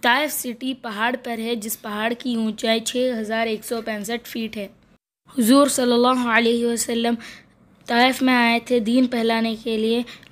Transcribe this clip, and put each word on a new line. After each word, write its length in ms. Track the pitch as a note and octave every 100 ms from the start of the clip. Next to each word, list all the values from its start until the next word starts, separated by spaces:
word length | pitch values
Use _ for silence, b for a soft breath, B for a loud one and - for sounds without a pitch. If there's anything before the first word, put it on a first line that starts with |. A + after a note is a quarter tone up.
ताइफ 260 | B3 B3+ D4+
सिटी 440 | - B3+ A3+ C4
पहाड़ 420 | C4 A#3 G3+ A3+ B3+
पर 240 | B3 A#3
है, 160 | A3+ A#3
जिस 200 | A3 -
पहाड़ 380 | A3 G#3 A3
की 220 | A#3+ B3+ A#3
ऊंचाई 440 | A3 G#3+ A3+ A3+
छः 400 | A3+ B3 B3+ A#3
हज़ार 280 | G#3+ A3+ A3+
एक 160 | A3
सौ 180 | - A#3
पैंसठ 400 | A3+ G#3+ G3+ A#3
फीट 360 | A#3 A#3+ A3 A3
है। 120 | G3 - _ _ _ _ _ -
हुजूर 320 | A3 C4+ C#4+
सल्लल्लाहु 600 | C4 B3 A#3+ B3 B3+ A#3+
अलैहि 360 | A3+ A#3 A#3+ A#3
वसल्लम 500 | A#3 A3 A#3 A#3 A#3 B B B _ _ _ -
ताइफ 340 | A#3 B3+ B3+
में 120 | C4
आए 260 | B3 A#3 A#3
थे 200 | A#3 B3
दीन 280 | G#3+ B3 B3
फैलाने 480 | B3 A3+ A3+ A3+ A3
के 220 | A#3 A3
लिए, 280 | A3 A#3 A#3 B B